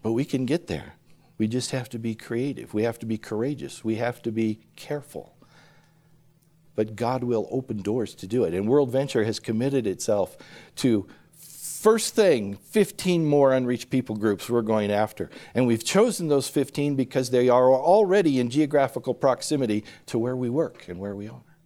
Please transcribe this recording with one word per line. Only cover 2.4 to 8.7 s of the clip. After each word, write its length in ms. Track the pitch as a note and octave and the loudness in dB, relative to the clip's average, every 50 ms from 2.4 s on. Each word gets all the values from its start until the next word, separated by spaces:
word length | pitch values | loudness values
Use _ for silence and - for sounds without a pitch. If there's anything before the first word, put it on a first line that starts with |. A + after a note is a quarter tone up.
| B2+ C#3+ C3 - - - - | -4 -4 -6 -8 -12 -6 -4
We 80 | G#2+ G#2+ | -2 0
have 160 | A#2 A2+ - | 0 -2 -4
to 60 | - | -6
be 120 | A2+ A2 G#2+ | -6 -6 -6
courageous. 680 | - - A2 G#2+ A2+ C#3 D3 C3 - C#2 - - - | -6 -8 -6 -4 -4 -4 -6 -6 -10 -14 -14 -10 -4
We 120 | A2 A2 | -4 -4
have 260 | G#2+ A#2+ A#2+ A#2 - - | -2 -2 -4 -4 -4 -8
to 100 | A#2+ A2 | -6 -4
be 280 | A2 A2+ A2 G#2+ - _ _ _ | -2 -2 -2 -2 -6 _ _ _
careful. 640 | - - - D3+ D3 C3+ - - D2 - - _ _ _ _ _ _ _ _ _ _ _ _ _ _ _ _ _ _ _ _ _ _ _ _ _ _ _ _ _ | -20 -10 -8 -8 -8 -8 -12 -16 -16 -16 -16 _ _ _ _ _ _ _ _ _ _ _ _ _ _ _ _ _ _ _ _ _ _ _ _ _ _ _ _ _
But 220 | - G#2+ G#2+ A2 | -4 -4 -4 -2
God 260 | G#2 A#2+ A#2 B2+ C3 B2 | -4 -2 -2 -2 -2 -2
will 240 | A#2+ A#2+ A2 G2+ - | -2 -2 -2 -2 -2
open 320 | - C3 B2+ - A2+ G#2+ F#2 | -4 -6 -6 -6 -8 -6 -4
doors 320 | G2 G#2+ B2+ A2 - - | -4 -2 -2 -4 -6 -8
to 100 | - - | -14 -12
do 160 | F#2 G#2 B2+ A2+ | -4 -2 0 0
it. 120 | E2 E2 | 0 0
And 140 | F2+ G2+ | -2 0
World 220 | G#2+ | 2